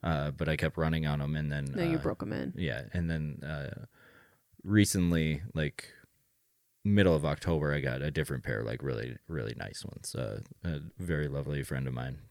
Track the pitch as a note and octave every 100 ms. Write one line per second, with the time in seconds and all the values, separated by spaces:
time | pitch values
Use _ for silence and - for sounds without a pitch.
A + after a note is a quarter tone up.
0 | E2+ D#2 D2 C#2 D2+ D2+ D#2+ D#2 D#2+ D#2+
1 | D#2 D2 C#2+ D2+ D2+ C#2+ C#2 - E3+ D#3+
2 | - - - - - F3+ E2+ A#1+ A#1 -
3 | E2+ D#2+ D#2 C#2 C#2+ D2+ C#2 - - _
4 | - - - _ _ _ F#2+ G#2 G#2 G2
5 | F2 E2+ D#2 D2+ F2+ - D2+ - - -
6 | - _ _ _ _ _ _ _ G2+ G2+
7 | F#2 D#2 D2 C#2+ - D#2+ D2 D2 C2+ B1+
8 | D2 C#2+ D2 C2 - A1 A1 A#1+ C2+ A#1+
9 | A#1+ A#1+ _ D#2+ A1 A1+ G1+ - - -
10 | - - A#1 G#1 - - F2 D2+ D#2 -
11 | F2+ D#2 D2 C#2 C#2+ D2 C2+ C2+ C2 B1
12 | B1 C#2+ -